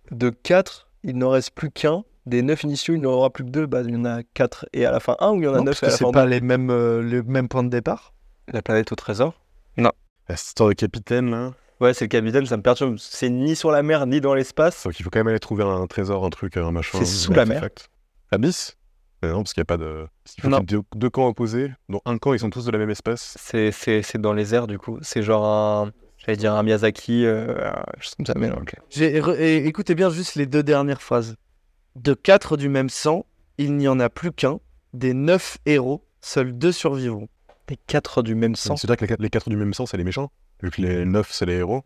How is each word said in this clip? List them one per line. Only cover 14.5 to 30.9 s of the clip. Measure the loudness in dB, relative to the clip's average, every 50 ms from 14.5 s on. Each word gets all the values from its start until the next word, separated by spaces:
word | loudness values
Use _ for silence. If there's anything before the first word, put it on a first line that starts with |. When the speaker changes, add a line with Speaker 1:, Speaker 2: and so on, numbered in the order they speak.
| 0 2 2 2 0 -2 -8
Speaker 3:
Donc | -8 -8 -8
il |
faut | -6 -2
quand | 0 0
même | 2 2
aller | 0 0
trouver | -2 -2 -2 0 0
un | 0 0 -2 -2
trésor, | -4 -4 -4 -2 -2 -2 -2 -2
un | -4
truc, | -4 -6 -8 -6 -4
un | -2 -2 -2
machin, | -2 -2 -4 -4 -2 -2
Speaker 1:
C'est | 0
sous | 0 -2 -2 0 4
Speaker 3:
un | 4
Speaker 1:
la | 6 6
mer. | 4 2
Speaker 3:
artefact. | -2 -4 -8 -10 -12 -20 _ _ _ _ _ _ _ _ -4
Abyss ? | -2 0 0 0 0 -2 -6 -12 -14 _ _ _ _ _ _ _ _ -6
Mais | -4 -4
non, | -2 -4
parce | -4 -4 -4
qu'il | -4
y |
a | -2
pas | -2 -2 -2
de. | -4 -6 -10 -10 -12 -14 _ _ _ -20 -10
Il | -4
faut | 0 2
Speaker 2:
Non. | 2 2
Speaker 3:
qu'il | 0 0
y | -2
ait | -2
deux, | -2 -4 -6 -2
deux | -2 -2
camps | 0 2 0
opposés, | 0 0 -2 -4 -2 -2 -2 -4 -4 -6 _ _ -8
dont | -8 -6 -4
un | -4 -4 -2
camp, | 0 0 0
ils | 0
sont | 0 -4
tous | -4 -4 -4
de | -2
la | -2 0
même | 0 -2
espèce. | -4 -4 -4 -4 -4 -6 -8 -14 -16 -18
Speaker 1:
C'est, | -10 -4 0 2 2 2
c'est, | 0 -2 -2 0 0 0
c'est | 0 -2 -4 -2
dans | 0 0
les | 0 0 0 0 0
airs, | 0 0
du | -2 -6 -8
coup. | -8 -10 -10 -10
C'est | -10 -6 -4 -2
genre | 0 2 2 2 4
un, | 2 2 2 2 2 0 0 -2 -4 -6 _ _ _ _ -10
j'allais | -4 -4 -2
dire | 0 2 2 2
un | 2
Miyazaki, | 4 4 4 4 2 2 0 0 -2 0 2 2 4
euh, | 4 2 0 -2
quelque | -4 -4 -4 -4 -6 -6 -8 -8 -10 -12 -14 -14
chose | -12 -10
comme | -6 -4
ça, | -2 -2
mais | -2 -2 -2
non, | -2 -6
ok. | -8 -10 -14 -16 -16 -8
Speaker 2:
J'ai | -2 0 2 2 2 2
re-, | 2 2 2 2
et | 4 4 4 4 2
écoutez | 0 -2 -2 0 0 2
bien | 2 2 2
juste | 0 -2 -6 -6 -2
les | -2 -2
deux | 0 2 2
dernières | 4 4 2 2 2 0